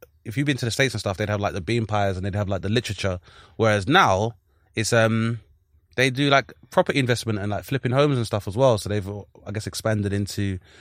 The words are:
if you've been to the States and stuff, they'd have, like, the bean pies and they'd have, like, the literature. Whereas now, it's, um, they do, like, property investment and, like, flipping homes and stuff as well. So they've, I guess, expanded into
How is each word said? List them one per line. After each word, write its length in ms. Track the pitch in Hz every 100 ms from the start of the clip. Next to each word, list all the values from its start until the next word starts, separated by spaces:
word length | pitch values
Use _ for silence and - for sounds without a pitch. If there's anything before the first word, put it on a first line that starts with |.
| - _ 123
if 120 | 113
you've 80 | 147
been 100 | 127
to 80 | 113
the 60 |
States 220 | - 135
and 60 | 110
stuff, 180 | 104 95
they'd 120 | 107
have, 120 | 104
like, 120 | 101
the 80 | 98
bean 240 | 82 117 110
pies 300 | 107 101 92
and 80 | 98
they'd 100 | 98
have, 140 | 98
like, 120 | 95
the 80 | 95
literature. 500 | 117 - 98 98 90 - - - -
Whereas 300 | 110 104 95
now, 480 | 170 139 95 110 - _ _ _ -
it's, 180 | 107
um, 460 | 117 110 113 117 117 - _ _ _ _ -
they 140 | 131
do, 200 | 127 143
like, 240 | 139 - - -
property 300 | - 180 143
investment 400 | 127 117 113 107
and, 120 | 104
like, 120 | 101
flipping 280 | - 135 123
homes 260 | 127 147 131
and 80 | 110
stuff 220 | 107 104
as 80 | 101
well. 220 | 135 107
So 120 | 92
they've, 180 | 104 95 101 92 - -
I 60 |
guess, 160 | 107 -
expanded 460 | - 110 107 101
into 460 | 101 101 - 98 92 - -